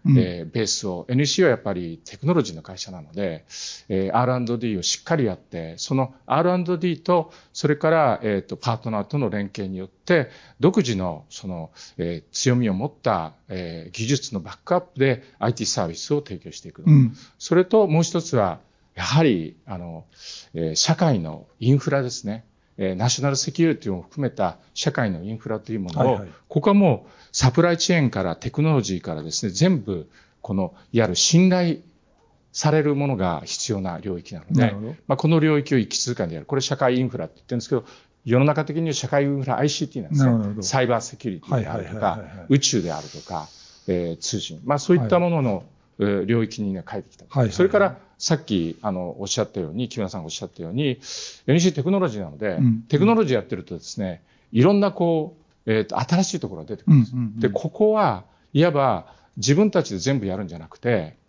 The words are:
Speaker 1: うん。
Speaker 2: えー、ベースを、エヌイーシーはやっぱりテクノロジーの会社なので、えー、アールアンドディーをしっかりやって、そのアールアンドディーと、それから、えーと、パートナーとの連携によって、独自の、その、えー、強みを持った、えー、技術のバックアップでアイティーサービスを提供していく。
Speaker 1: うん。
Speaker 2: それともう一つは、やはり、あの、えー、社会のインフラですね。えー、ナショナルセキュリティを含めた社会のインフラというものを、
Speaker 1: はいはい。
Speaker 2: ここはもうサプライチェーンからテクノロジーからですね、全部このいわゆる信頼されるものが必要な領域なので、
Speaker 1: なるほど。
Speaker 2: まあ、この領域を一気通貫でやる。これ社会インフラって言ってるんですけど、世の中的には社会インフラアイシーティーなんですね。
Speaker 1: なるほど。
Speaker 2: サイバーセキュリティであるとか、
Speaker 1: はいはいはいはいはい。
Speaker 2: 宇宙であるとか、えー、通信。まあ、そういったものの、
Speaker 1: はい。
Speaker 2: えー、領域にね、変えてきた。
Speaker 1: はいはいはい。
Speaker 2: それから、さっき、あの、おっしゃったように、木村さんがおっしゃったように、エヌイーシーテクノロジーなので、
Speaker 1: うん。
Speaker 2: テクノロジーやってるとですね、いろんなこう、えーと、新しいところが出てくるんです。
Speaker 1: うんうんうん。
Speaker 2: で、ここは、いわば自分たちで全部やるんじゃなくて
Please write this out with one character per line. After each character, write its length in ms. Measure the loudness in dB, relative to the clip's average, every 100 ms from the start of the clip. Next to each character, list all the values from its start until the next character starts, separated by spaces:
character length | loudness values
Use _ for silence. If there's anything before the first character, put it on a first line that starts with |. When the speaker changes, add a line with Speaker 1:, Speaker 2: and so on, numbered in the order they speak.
| 6
Speaker 1:
う 60 |
ん。 40 | 6
Speaker 2:
え 260 | 4 -4 -6
ー、 40 |
ベ 120 | -4
ー 40 | -2
ス 200 | -2 -4
を、 200 | -6 -2
エ 60 | 0
ヌ 60 |
イ 20 |
ー 20 | 0
シ 160 | 4
ー 40 | 4
は 40 |
や 60 | 2
っ 40 |
ぱ 140 | -2
り 260 | -6 -6 -10 -16
テ 120 | -6
ク 100 | 0
ノ 80 | 0
ロ 80 |
ジ 100 | 0
ー 20 | -8
の 60 |
会 160 | -16 -14
社 140 | -14
な 100 | -14
の 100 | -12
で、 340 | -6 -6 -6 _ -16 -14 -16 -4
え 220 | -2 0
ー、 40 | 0
ア 60 |
ー 20 | 0
ル 60 |
ア 40 | 0
ン 80 | -2
ド 140 | -4
デ 80 | -2
ィ 80 | -2
ー 40 |
を 40 |
し 160 | -4 -6
っ 20 |
か 120 | -2 0
り 100 | 0
や 80 |
っ 40 | -2
て、 380 | _ -10 -10 -12
そ 180 | -4 -2
の 180 | -2 -6 -2
ア 120 | 0
ー 40 |
ル 80 | 2
ア 40 | 0
ン 60 |
ド 140 | -2 -2
デ 120 | -2
ィ 40 | -4
ー 40 |
と、 300 | 0 0 0 -14 _
そ 140 | -4 -2
れ 80 | 0
か 140 | 2
ら、 300 | 4 4 2
え 160 | 0 -2
ー 40 |
と、 140 | -4 -6
パ 180 | -4
ー 40 | -4
ト 140 | -4
ナ 100 | -4
ー 20 | -4
と 120 | -2
の 140 | -2
連 180 | -2 -6
携 140 | -8 -8
に 120 | -8
よ 60 | -10
っ 20 |
て、 420 | _ 0 2 2 -10 -20 _
独 180 | 2 2
自 180 | 0 -2
の、 300 | -2 -6 -14
そ 180 | -14 -10
の、 240 | -10 -12 -16 -18 -6
え 260 | -6 -6
ー、 120 | _ -2
強 200 | 0 2
み 140 | 0
を 60 | -2
持 100 | -6
っ 60 |
た、 420 | -4 -2 -2 -4 -12 _
え 400 | -10 -10 -12 -14
ー、 20 |
技 140 | -8 -2
術 280 | -2 -2 -10
の 60 |
バ 100 | -10
ッ 60 | -16
ク 180 | -2 -2
ア 20 |
ッ 40 |
プ 180 | -2 0
で 240 | 0 0 -6 _
ア 100 | -2
イ 60 | -2
テ 80 |
ィ 20 | -4
ー 20 |
サ 160 | -2 -4
ー 20 |
ビ 80 | -6
ス 180 | -4
を 80 | -4
提 180 | -4 -14
供 120 | -14
し 100 | -16
て 80 | -18
い 20 |
く。 120 | -2 6
Speaker 1:
う 60 |
ん。 240 | 6 6 -2 -20 _
Speaker 2:
そ 160 | 2 2
れ 100 | 4
と 220 | 4 4
も 140 | 2
う 20 |
一 180 | 2 -2
つ 140 | 0 0
は、 240 | 0 -2 _ _ _
や 100 | -8
は 200 | 2 4
り、 340 | 6 4 -2 -14 -14
あ 100 | -12
の、 280 | -12 -14 -20 _ -18 -18 -12
え 200 | -6 -4
ー、 20 | 0
社 200 | 0 2
会 220 | 2 2
の 280 | -2 -10 -18 _
イ 120 | 2
ン 80 | 2
フ 100 | 2
ラ 140 | -2
で 80 | -4
す 140 | -8 -10
ね。 180 | -10 _ _ _ -6
え 140 | -4
ー、 40 | 0
ナ 120 | 0
シ 140 | 0
ョ 20 |
ナ 60 | 0
ル 80 | -2
セ 160 | -4
キ 100 | 0
ュ 60 | 0
リ 80 | 0
テ 100 | -4
ィ 40 |
を 80 | -6
含 200 | -8 -6
め 80 | -6
た 280 | -2 -4 -4 _
社 180 | -4 -2
会 180 | 0 -2
の 140 | -4
イ 80 | -8
ン 60 | -10
フ 100 | -8
ラ 140 | -8
と 100 | -6
い 60 | -8
う 20 |
も 120 | -6
の 100 | 0
を、 40 | 2
Speaker 1:
は 60 | 2
い 20 |
は 60 | -4
い。 40 | -18 _
Speaker 2:
こ 100 | 0
こ 100 | 4
は 20 |
も 320 | 6 6 4 -4
う 40 | -20 -10
サ 180 | 2 2
プ 120 | 4
ラ 100 | 2
イ 60 | 2
チ 160 | 2
ェ 60 | 2
ー 40 |
ン 60 | 2
か 120 | 0
ら 120 | -4 -4
テ 140 | -6
ク 120 | 0
ノ 120 | 2
ロ 80 | 2
ジ 160 | 0 -4
ー 20 |
か 140 | -4 -8
ら 80 |
で 80 | -6
す 140 | -6 -4
ね、 60 |
全 280 | 2 2 2
部 280 | -2 -8 -8 _ _ _
こ 120 | -4
の 200 | -2 -2 -6 _
い 80 | 2
わ 60 | 2
ゆ 60 |
る 40 | 2
信 340 | 4 6 6
頼 280 | 4 0 -2 -10 _ _ _ _ _ _
さ 200 | -2 2
れ 120 | 2
る 120 | 2 0
も 120 | 0
の 80 | 0
が 280 | -2 -2 -6
必 260 | -8 -4
要 80 | -4
な 200 | -4 -8
領 180 | -8 -8
域 160 | -10
な 80 | -16
の 60 | -2
で、 140 | 2
Speaker 1:
な 60 | 2
る 80 | 0
ほ 60 |
ど。 140 | -10 -12 -4
Speaker 2:
ま 60 |
あ、 40 | 0
こ 120 | 4
の 100 | 4
領 180 | 4 2
域 180 | 2 0
を 20 |
一 100 | 0
気 100 | -4
通 180 | -4 -4
貫 120 | -4
で 80 | -6
や 60 |
る。 40 | -4
こ 100 | -4
れ 60 |
社 140 | -2 0
会 220 | 2 2
イ 40 |
ン 60 | -2
フ 100 | -4
ラ 100 | -10
っ 0 |
て 60 | _
言 80 |
っ 20 | -8
て 60 |
る 60 | -6
ん 20 |
で 20 |
す 60 | -2
け 60 | -4
ど、 100 | -4 -20 _ _ 0
世 140 | 4
の 60 | 4
中 200 | 2 -2
的 160 | -2
に 80 | -2
は 40 |
社 140 | -4 0
会 160 | 2
イ 40 | 2
ン 140 | 0
フ 60 | -2
ラ 100 | 0
ア 60 |
イ 60 | 0
シ 160 | 0 -6
ー 20 |
テ 120 | -6
ィ 0 |
ー 40 |
な 60 | -2
ん 20 |
で 60 | 2
す 80 | 4
ね。 60 |
Speaker 1:
な 60 | 4
る 60 |
ほ 100 | 0 -4
ど。 60 |
Speaker 2:
サ 200 | -2 0
イ 60 | 2
バ 120 | 0
ー 20 |
セ 140 | -2 -8
キ 140 | -8
ュ 20 |
リ 80 | -8
テ 80 | -4
ィ 120 | -2
で 60 | -2
あ 100 | -6
る 80 | -8
と 100 | -2
か、 0 |
Speaker 1:
は 60 |
い 20 |
は 120 | -2 -2
い 20 |
は 60 | -10
い 40 |
は 60 | -16
い 20 |
は 40 |
い。 20 | 0
Speaker 2:
宇 100 | 2
宙 220 | 4 0
で 100 | -2
あ 100 | -6
る 60 | -8
と 100 | -16
か、 260 | -10 -10 -10 -18 -20 -14 -4
え 300 | -2 -2 -6
ー、 40 |
通 200 | -6 -6
信。 180 | -8 -10 -2
ま 100 | -2
あ、 40 |
そ 140 | 2
う 40 | 2
い 80 | 4
っ 20 |
た 120 | 2
も 100 | 2
の 120 | 0
の、 140 | 0 -2
Speaker 1:
は 60 |
い。 40 | -6 _ _ -2
Speaker 2:
え 60 |
ー、 220 | 0 0 2
領 180 | 0
域 180 | 0 -4
に 120 | -6
ね、 100 | -6 -8
変 140 | -12
え 40 |
て 60 | -12
き 80 | _
た。 60 |
Speaker 1:
は 60 | -6
い 80 | 0
は 60 |
い 20 | 0
は 60 |
い。 20 |
Speaker 2:
そ 100 | 4
れ 60 | 4
か 100 | 4
ら、 180 | 2 0 _ _
さ 180 | -2 -2
っ 100 | 0
き、 320 | 0 0 -4
あ 100 | -6
の、 240 | -4 -8 -8
お 60 | -6
っ 20 |
し 120 | -2
ゃ 40 |
っ 80 | -2
た 80 | -4
よ 120 | -6
う 20 |
に、 140 | -6 -6
木 120 | -6
村 100 | -6
さ 80 | -6
ん 40 |
が 40 | -10
お 20 |
っ 20 |
し 120 | -12
ゃ 40 | -12
っ 40 |
た 120 | -12
よ 60 | -8
う 40 |
に、 100 | -2 -2
エ 120 | -4 -10 -14 -14 -8 2
ヌ 60 |
イ 40 | 4
ー 20 |
シ 100 | 4
ー 60 | 2
テ 80 |
ク 80 | 0
ノ 80 | 2
ロ 80 | 0
ジ 120 | -2
ー 20 |
な 80 | -10
の 80 | -6
で、 180 | -4 2
Speaker 1:
う 60 |
ん。 200 | 2 2 0
Speaker 2:
テ 100 | 2
ク 60 | 4
ノ 100 | 4
ロ 80 |
ジ 100 | 2
ー 20 | 0
や 60 |
っ 40 | -2
て 100 | -10
る 80 |
と 140 | -8 -12
で 60 |
す 160 | -10 -6
ね、 240 | -6 -8 _ _ _
い 100 | 4
ろ 120 | 4
ん 60 | 4
な 100 | 2
こ 460 | 0 0 0 -2 -12 _ _ -2
う、 60 |
え 100 | 0
ー 20 | 0
と、 140 | -4
新 240 | 0 0
し 100 | 0 -4
い 40 |
と 80 | -8
こ 60 | -10
ろ 80 |
が 40 | -10
出 80 | -6
て 80 |
く 80 | 6
る 60 | 6
ん 40 |
で 60 | 6
す。 60 |
Speaker 1:
う 20 | -2
ん 40 |
う 20 |
ん 40 | -6
う 0 |
ん。 100 | -2
Speaker 2:
で、 100 | -2
こ 200 | -2 -6
こ 220 | 0 2
は、 320 | 4 2 0 -8 _ _
い 120 | 2
わ 80 | 4
ば 360 | 4 2 0 -6 -20 _ -6
自 180 | 2 4
分 160 | 4
た 120 | 2
ち 100 | -2
で 60 | -4
全 200 | -2 -2
部 60 | -2
や 100 | -6
る 80 |
ん 40 | -8
じ 60 | -12
ゃ 40 |
な 80 | -16
く 100 | -6
て 360 | 0 0 -2 -12